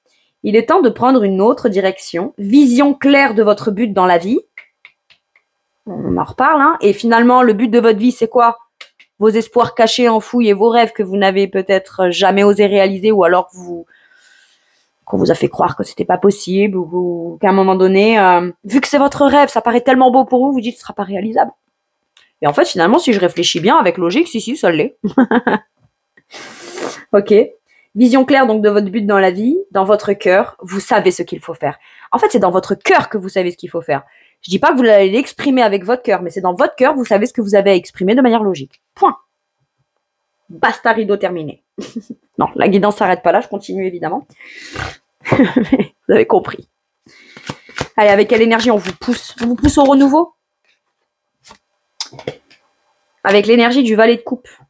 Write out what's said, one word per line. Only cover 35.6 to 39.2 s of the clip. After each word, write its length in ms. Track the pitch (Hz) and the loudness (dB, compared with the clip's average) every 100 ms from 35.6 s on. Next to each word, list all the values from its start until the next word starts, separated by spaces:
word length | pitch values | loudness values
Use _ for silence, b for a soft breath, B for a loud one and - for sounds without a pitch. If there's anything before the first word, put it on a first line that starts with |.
avec 220 | 226 196 | 0 -2
votre 180 | 180 254 | -4 -4
cœur, 200 | 247 185 | -2 -4
mais 80 | 180 | -4
c'est 100 | 196 | -6
dans 140 | 180 | -4
votre 200 | 180 294 | 0 -2
cœur, 220 | - 254 285 | 0 0 0
vous 80 | |
savez 220 | 240 202 247 | -2 -2 -2
ce 60 | |
que 80 | - | -4
vous 140 | 202 | 0
avez 160 | 202 196 | 2 2
à 40 | |
exprimer 400 | 185 - - 185 | 0 -2 -6 0
de 80 | 247 | 2
manière 200 | 247 226 | 2 2
logique. 400 | 208 160 135 _ _ | -2 -6 -10 _ _
Point. 220 | - 381 - | -2 -2 -2